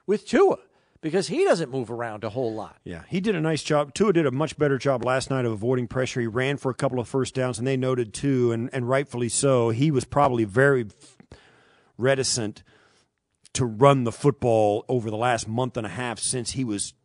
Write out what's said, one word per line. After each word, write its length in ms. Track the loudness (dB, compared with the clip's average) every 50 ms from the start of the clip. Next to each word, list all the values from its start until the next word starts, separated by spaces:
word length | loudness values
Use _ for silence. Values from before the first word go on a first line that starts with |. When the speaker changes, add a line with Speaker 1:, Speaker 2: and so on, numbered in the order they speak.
| _
Speaker 1:
with 200 | -2 -2 -2 -2
Tua 300 | 0 4 4 6 4 4 0 -4 _ _ _ _ _ _ _ -6
because 260 | -2 -2 -2 -2 0
he 160 | 0 2 2
doesn't 260 | 4 4 2 0 -2
move 180 | -4 -6 -6 -6
around 360 | -6 -6 -6 -6 -8 -8 -8
a 60 | -6
whole 220 | -4 -4 -4 -4 -4
lot. 260 | -6 -10 -12 -14 _ -14
Speaker 2:
Yeah, 200 | -12 -12 -12 -10 -6
he 120 | -6 -2
did 160 | 0 0 0
a 40 | 0
nice 220 | 0 0 -2 -2 -2
job. 320 | 0 0 0 0 0 -2
Tua 180 | 2 2 4 4
did 120 | 4 2
a 60 | 2 2
much 260 | 0 -2 -4 -2 0
better 180 | 0 2 2 2
job 260 | 0 0 0 0 0
last 260 | 0 0 0 0 -2
night 140 | -2 -2 0
of 80 | -2 -2
avoiding 340 | -2 -2 -2 0 0 -2
pressure. 340 | -2 -2 -2 -2 -2 -2 -4
He 60 | -4
ran 300 | -2 -2 -2 0 0 -2
for 140 | -2 -2 -4
a 40 | -2
couple 240 | -2 -2 -2 -2 -2
of 80 | -4
first 280 | -2 -2 -2 -2 -2 -2
downs, 240 | -2 -2 -2 -2 -4
and 80 | -2 -2
they 80 | -2
noted, 360 | 0 0 0 0 -2 -2 -4 -6
too, 380 | -4 -2 0 2 2 2 2
and, 200 | 2 0 -2 -4 -4
and 160 | -4 -2 0
rightfully 400 | 0 0 0 -2 -4 -4 -4 -2
so, 400 | -2 0 2 4 4 4 4 2
he 220 | 2 2 2 2 2
was 120 | 0 -2
probably 380 | 0 2 2 2 2 2 0 0
very 420 | 0 2 4 4 6 4 2 0 -4 -8 _ -20 -20 _ -20 -20 _ -20 -20 _ _ _ _ _ _ _ _ _ _ _
reticent 680 | -2 0 2 2 2 0 -2 -2 -2 -2 -4 -6 -8 -16 _ _ _ _ _ _ _ _ _ _ _ _ _ _ _ _ _ -4
to 100 | -4 -4
run 400 | -2 2 4 6 6 6 6 2
the 80 | -2 -2
football 720 | 0 0 0 0 2 2 2 4 4 4 4 2 0 -2 -2
over 220 | -4 -2 -2 -4
the 60 | -4
last 320 | -2 0 0 0 0 -2 -4
month 280 | -4 -2 -2 -2 -4
and 100 | -6 -6
a 40 | -6
half 280 | -6 -6 -6 -6 -6 -6
since 340 | -4 -4 -4 -4 -4 -6 -6
he 120 | -6 -4
was 280 | -4 -4 -4 -6 -8 -12 _ _